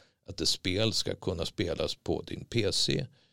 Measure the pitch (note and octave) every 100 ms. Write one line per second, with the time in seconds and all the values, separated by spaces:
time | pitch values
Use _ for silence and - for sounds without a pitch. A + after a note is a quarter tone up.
0 | - _ - F#2 E2 - G2 F#2 A2 -
1 | - F2+ - E2+ D#2+ - F2 D#2+ D2+ -
2 | - D#2+ - - - A#2 G2 - - C3
3 | - - _